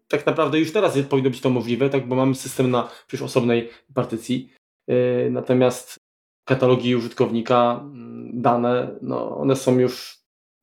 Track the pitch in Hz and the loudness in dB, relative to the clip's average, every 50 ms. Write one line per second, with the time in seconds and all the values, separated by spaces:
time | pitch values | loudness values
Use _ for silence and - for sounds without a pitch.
0 | _ - - 143 - 165 139 151 160 143 135 156 160 160 - 214 196 165 123 135 | _ -4 -4 -2 0 0 0 0 2 2 2 2 0 0 0 0 2 2 2 0
1 | 139 139 143 135 131 135 123 - - 135 127 123 107 117 120 113 135 139 139 139 | 0 0 0 2 2 0 0 0 0 0 0 0 0 -2 0 0 0 0 0 0
2 | 120 120 127 127 131 135 131 131 - 131 - - 131 127 123 120 113 - - - | -2 0 0 2 2 2 0 -2 -6 -8 -4 -2 0 0 0 0 -2 -4 -8 -20
3 | - - - 123 135 123 - 135 117 120 117 117 117 - - - _ _ - 127 | -16 -12 -10 -8 -6 -2 0 0 2 2 2 0 0 -4 -10 -20 _ _ -4 -4
4 | 113 - 117 110 - - 127 131 - - _ _ _ _ _ _ _ - 123 123 | -4 -2 -4 -8 -4 -4 -4 -4 -6 -8 _ _ _ _ _ _ _ -2 0 2
5 | 123 123 123 123 123 123 123 123 123 - 127 127 127 123 123 - - - - - | 2 2 0 0 0 -2 -2 -2 0 0 2 4 4 4 2 -2 -8 -16 -20 -20
6 | _ _ _ _ _ _ _ _ _ - 131 131 131 123 127 120 113 123 123 120 | _ _ _ _ _ _ _ _ _ -2 0 2 4 4 4 4 2 2 0 0
7 | 113 117 - - 127 107 113 117 113 113 127 120 120 120 120 120 - 143 143 123 | -2 -2 -2 0 0 0 0 -2 0 2 2 4 4 2 0 -2 -6 -14 -16 -18
8 | 117 117 117 117 120 120 - 123 113 127 120 120 120 120 123 127 - - - - | -16 -16 -14 -14 -12 -10 -6 -2 0 2 2 2 2 2 0 0 -2 -4 -8 -10
9 | - 139 131 123 117 113 - - 147 139 135 131 - 131 127 127 127 127 127 - | -8 -6 -4 -4 -4 -6 -6 -2 0 0 0 2 2 2 4 4 4 2 0 -4
10 | - - - _ _ _ _ _ _ _ _ _ | -14 -18 -20 _ _ _ _ _ _ _ _ _